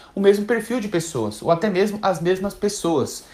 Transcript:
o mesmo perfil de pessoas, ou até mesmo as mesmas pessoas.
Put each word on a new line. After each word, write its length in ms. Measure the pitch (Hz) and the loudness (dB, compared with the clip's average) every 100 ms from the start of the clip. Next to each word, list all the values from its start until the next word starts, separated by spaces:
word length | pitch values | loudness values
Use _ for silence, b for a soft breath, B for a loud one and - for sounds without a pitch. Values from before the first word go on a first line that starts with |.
| B | B
o 80 | - | 2
mesmo 240 | 196 202 208 | 4 4 2
perfil 340 | 226 214 247 | -2 0 -4
de 80 | 208 | -2
pessoas, 540 | 170 160 123 107 - | -2 -2 -2 -4 -2
ou 80 | - | 0
até 180 | 170 214 | 2 2
mesmo 300 | 180 208 214 | 2 0 0
as 200 | 190 185 | -2 0
mesmas 320 | 170 185 196 | 0 0 -4
pessoas. 680 | - 202 - 170 151 110 - B | -4 -4 -2 0 0 0 -6 B